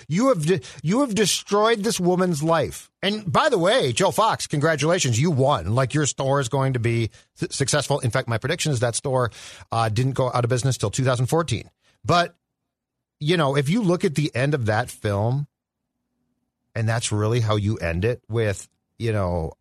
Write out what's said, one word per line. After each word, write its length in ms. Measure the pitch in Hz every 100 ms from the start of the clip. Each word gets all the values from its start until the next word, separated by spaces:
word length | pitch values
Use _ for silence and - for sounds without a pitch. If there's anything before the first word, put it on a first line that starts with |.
| -
You 200 | 160 269
have 140 | 226
de-, 160 | 151 185 - -
you 180 | 147 220
have 120 | 285
destroyed 720 | 202 202 - - 202 214 233
this 160 | 202 190
woman's 420 | 175 180 185 156
life." 480 | 160 165 117 - - _
And 320 | 185 214 202
by 160 | 165 302
the 100 | 233
way, 340 | 170 262 156
Joe 180 | 120 185
Fox, 380 | 160 214 175 -
congratulations, 720 | 151 147 160 147 180 135 113
you 100 | 160
won. 440 | 135 131 139 85 117
Like, 180 | 131
your 100 | 147
store 360 | 147 - 139 139
is 80 | 127
going 240 | 135 135
to 80 | 127
be 300 | 113 117 113 - _ -
su-, 100 | 170
successful. 500 | - 135 151 135 143
In 100 | 127
fact, 160 | 135 127
my 100 | 117
prediction 340 | 127 175 156
is 80 | 131
that 160 | 120 110
store, 340 | 143 131 120 - - - -
uh, 180 | 113 113
didn't 240 | 107 127
go 160 | 131 127
out 80 | 123
of 40 | 120
business 260 | 127 131 123
till 140 | 104
two 140 | 101
thousand 220 | 131 123 123
fourteen. 440 | 160 170 104 - _ _ _
But, 300 | - 175 175 - _ _ _ _ _ _ _ _
you 160 | 151 175
know, 200 | 143 143
if 120 | 135
you 140 | 208
look 220 | 202 180
at 120 | 196 147
the 180 | 147
end 180 | 113 135
of 120 | 147 107
that 240 | 107 127
film, 560 | - 107 101 110 135 147 _ _ _ _ _ _ _ _ _ _ _ _
and 140 | 113 110
that's 240 | 113 -
really 280 | 104 107 120
how 160 | 113 110
you 200 | 101 110
end 260 | 85 85
it 180 | 107 123 -
with, 400 | 113 110 95 - _ _ -
you 140 | 113
know, 400 | 107 92 87 80 -